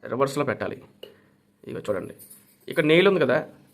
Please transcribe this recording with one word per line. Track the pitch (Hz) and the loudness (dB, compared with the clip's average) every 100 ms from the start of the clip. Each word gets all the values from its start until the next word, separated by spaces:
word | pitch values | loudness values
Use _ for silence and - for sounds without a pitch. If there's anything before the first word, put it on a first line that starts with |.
| 117 | -8
రివర్స్లో | 120 135 139 139 | -2 0 0 -2
పెట్టాలి. | 107 101 - - _ - - _ _ _ _ - | -2 -4 -8 -16 _ -20 -20 _ _ _ _ -12
ఇగో | 113 - | -12 -4
చూడండి, | 98 - - - - _ _ - | -6 -6 -14 -20 -20 _ _ -8
ఇక్కడ | 131 151 | -2 4
నెయిల్ | 160 190 | 6 6
ఉంది | 190 | 4
కదా | 135 143 156 - _ | 2 0 -2 -16 _